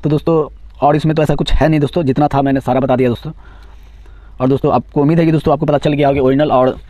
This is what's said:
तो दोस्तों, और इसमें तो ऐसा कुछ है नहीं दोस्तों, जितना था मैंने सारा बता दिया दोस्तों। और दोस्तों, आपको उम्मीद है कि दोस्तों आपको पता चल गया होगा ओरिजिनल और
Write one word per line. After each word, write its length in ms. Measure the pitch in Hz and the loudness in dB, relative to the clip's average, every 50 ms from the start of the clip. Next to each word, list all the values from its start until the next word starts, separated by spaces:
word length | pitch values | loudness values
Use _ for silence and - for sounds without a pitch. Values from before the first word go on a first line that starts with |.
| - | 0
तो 60 | 147 | 0
दोस्तों, 480 | 147 147 - - 165 160 151 - - - - - - - 127 | -2 0 0 0 0 0 0 -4 -8 -20 -20 -20 -8 0 0
और 80 | 143 151 | 2 2
इसमें 200 | 156 151 160 156 | 2 0 0 0
तो 80 | 160 156 | 0 0
ऐसा 120 | - 147 | 0 0
कुछ 160 | - 151 - | -2 0 0
है 180 | - - 135 156 | 0 2 2 2
नहीं 100 | 156 151 | 2 0
दोस्तों, 240 | 143 139 - 180 165 | 0 -2 -2 -2 -2
जितना 240 | 131 127 143 147 | -2 0 0 0
था 140 | 143 - 139 | 0 0 0
मैंने 180 | 139 139 135 135 | 0 0 0 -2
सारा 200 | - - 127 131 | -2 0 0 0
बता 160 | 131 131 127 | 0 0 0
दिया 140 | 123 131 123 | 2 2 0
दोस्तों। 220 | 117 - - 151 165 - - - - - - - - - - - - - - - - - - - - - | 0 -4 -8 -14 -14 -14 -20 -20 -20 -20 -20 -20 -20 -20 -20 -20 -20 -20 -20 -20 -20 -20 -20 -20 -8 -4
और 80 | 127 | -2
दोस्तों, 260 | 131 139 131 - 147 123 | 0 0 0 0 0 0
आपको 280 | 123 - - - 151 | 0 -2 -2 -4 -2
उम्मीद 180 | 147 143 170 165 | 0 2 2 2
है 60 | 165 | 2
कि 60 | 160 | 2
दोस्तों 220 | 160 151 - 160 147 | 0 0 2 0 0
आपको 120 | 143 156 | 0 0
पता 120 | 143 147 | -2 -2
चल 160 | 139 - 147 147 | 0 0 -2 0
गया 140 | 143 147 | 2 0
होगा 140 | 139 139 143 | 0 0 2
ओरिजिनल 300 | 131 131 135 139 151 151 | 0 0 2 2 0 2
और 260 | - 127 127 131 - - - | 2 2 2 0 -2 -6 -14